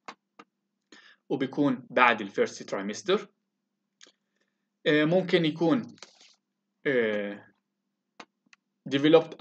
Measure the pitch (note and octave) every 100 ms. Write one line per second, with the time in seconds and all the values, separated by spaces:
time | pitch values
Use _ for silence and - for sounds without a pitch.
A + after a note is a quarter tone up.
0 | - - _ - - _ _ _ _ -
1 | - _ - B2+ C3 - C#3+ B2 - B2
2 | B2 A2 G2+ - A2+ - - G#2 G2 G#2
3 | - G2 - _ _ _ _ _ _ _
4 | - _ _ _ _ _ _ _ C4 D3+
5 | D#3+ F3+ F3+ F#3 D#3 D3 E3 C3+ G#2+ -
6 | - _ - _ _ _ _ _ D3+ B2+
7 | A2+ G#2 G2+ G2+ - _ _ _ _ _
8 | _ - - _ _ _ _ _ - C#3
9 | D3+ D#3+ D#3+ -